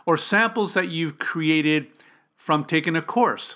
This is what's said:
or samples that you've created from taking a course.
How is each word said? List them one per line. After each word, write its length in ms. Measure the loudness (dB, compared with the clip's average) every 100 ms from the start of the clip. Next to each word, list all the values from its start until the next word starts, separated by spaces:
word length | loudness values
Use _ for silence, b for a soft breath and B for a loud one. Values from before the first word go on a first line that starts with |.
or 120 | 0 0
samples 580 | 2 2 2 0 -2
that 140 | 0 -2
you've 320 | -2 -4 -4
created 640 | -6 -2 2 2 4 0 -2 b b b b _
from 280 | 0 0
taking 320 | 2 0 0 -2
a 60 |
course. 520 | -2 0 0 0 -8